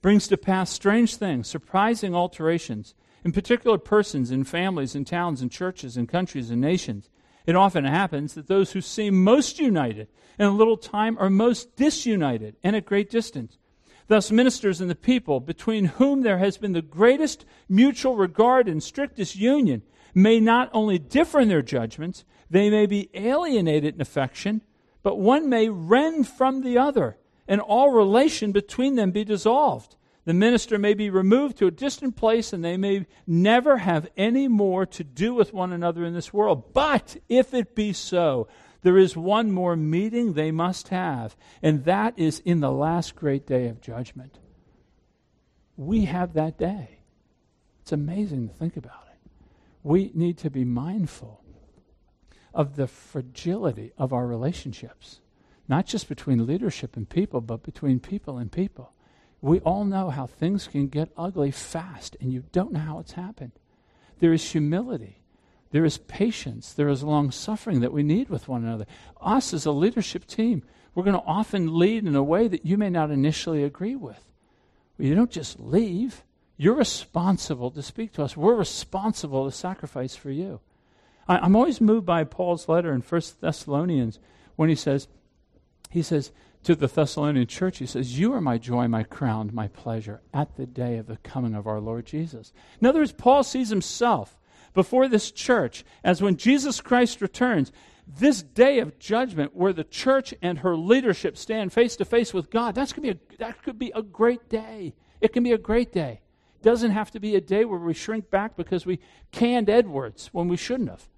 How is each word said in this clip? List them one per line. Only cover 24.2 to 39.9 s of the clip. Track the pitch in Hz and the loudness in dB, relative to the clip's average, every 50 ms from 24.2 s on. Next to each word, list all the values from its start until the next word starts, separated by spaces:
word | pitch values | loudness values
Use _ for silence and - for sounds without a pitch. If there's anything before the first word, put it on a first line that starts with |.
| 135 127 - - - 196 214 220 _ _ _ _ _ _ _ _ _ | -4 -4 -6 -6 -6 -4 -4 -4 _ _ _ _ _ _ _ _ _
but | 202 - 208 | -2 -2 2
one | 185 214 254 302 320 | 2 4 4 4 2
may | 285 254 226 220 226 | 2 2 2 2 0
rend | 208 175 160 165 214 254 294 320 330 311 262 | 0 -6 2 4 4 4 4 2 0 0 -2
from | - - - 254 262 262 269 | -2 0 0 0 0 0 -2
the | 262 254 247 | -4 0 2
other, | 240 262 294 285 254 151 113 104 _ _ _ _ _ _ | 2 2 2 2 0 -2 -2 -4 _ _ _ _ _ _
and | - 196 208 | -2 0 0
all | - - 202 240 269 285 | 0 2 4 4 6 6
relation | 262 226 208 196 202 233 277 320 - - 220 208 | 6 6 4 6 6 4 4 4 2 0 -4 0
between | 196 202 202 - - - 247 277 277 | 0 0 -2 -2 -4 0 0 2 2
them | 240 214 190 | 2 0 0
be | 175 208 214 | 0 -2 -2
dissolved. | 208 214 190 - 214 233 277 302 269 143 117 - _ _ _ _ _ _ _ _ | -2 -2 0 2 2 4 4 4 2 0 -2 -8 _ _ _ _ _ _ _ _
The | 165 165 | 0 2
minister | 175 208 233 247 220 - - 220 | 4 4 4 4 2 2 0 -2
may | 208 202 208 214 | 0 2 2 2
be | 196 208 208 | 2 0 0
removed | 185 190 185 190 220 254 285 285 226 | 0 2 4 6 6 6 4 0 0
to | - 220 | 0 0
a | 185 | 0
distant | 165 - 254 277 - - - 262 226 | 0 0 -6 -6 -6 -4 -6 -8 -6
place, | - - 220 226 233 220 - | 0 2 2 2 2 0 -4
and | - 180 | -6 -6
they | 165 170 175 | -4 -4 -2
may | 185 190 202 196 202 180 _ _ _ _ | -2 0 0 0 -2 -4 _ _ _ _
never | - 165 170 180 208 226 247 254 302 277 | 0 2 4 4 6 4 4 6 4 4
have | 247 180 190 170 156 151 - _ | 4 4 0 0 0 -2 -6 _
any | - 196 226 233 269 277 269 | -2 0 2 2 2 2 2
more | 233 208 202 196 185 185 190 | 2 2 2 2 0 0 -2
to | - - - 170 | -4 -6 -14 -14
do | 143 127 127 190 226 247 | -14 -4 -2 -2 0 2
with | 240 208 - - | 2 2 0 0
one | 190 180 180 | -6 -4 -4
another | 180 170 170 175 170 170 170 | -4 -2 -2 -2 -2 -2 -6
in | 170 170 | -4 -4
this | 175 - - - | -6 -8 -4 0
world. | 202 208 214 175 131 - - - | 0 2 2 2 0 -2 -2 0
But | 262 285 302 285 226 - - - - _ _ | 0 2 2 2 0 0 -4 -20 -20 _ _
if | 233 254 254 - - | 4 4 4 4 0
it | 247 214 - _ | -4 -4 -2 _
be | - 214 208 180 | -4 -2 -2 -4
so, | - - - 185 180 170 156 135 123 110 - - - _ - _ _ | -6 -6 -2 0 2 2 2 2 0 -4 -6 -10 -20 _ -20 _ _
there | - 185 180 | 4 6 8
is | 190 190 180 - | 8 8 6 4
one | 165 165 185 208 220 233 214 190 | -4 -2 0 0 0 2 0 0
more | 185 180 175 170 | 0 0 0 0
meeting | 165 156 151 | 0 0 0